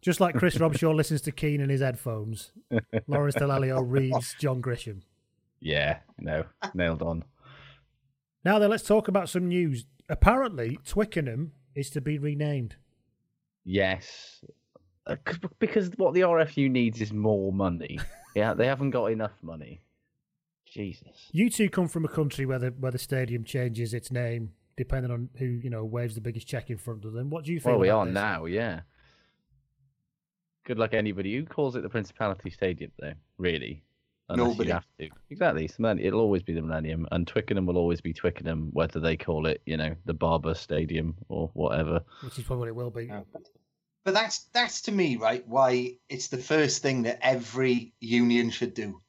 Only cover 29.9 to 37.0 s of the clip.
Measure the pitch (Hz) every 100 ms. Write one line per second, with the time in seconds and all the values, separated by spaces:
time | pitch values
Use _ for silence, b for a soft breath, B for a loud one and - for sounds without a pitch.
29.9 | _ _ _ _ _ _ _ - 113 113
30.9 | 113 107 98 95 120 156 - 139 120 101
31.9 | 117 98 - 107 95 95 - 95 90 -
32.9 | - 71 - _ _ 90 80 58 76 _
33.9 | _ _ _ _ 123 120 110 - 85 -
34.9 | _ 78 - - 147 170 156 80 - 113
35.9 | 110 98 110 110 95 87 82 80 80 78
36.9 | 80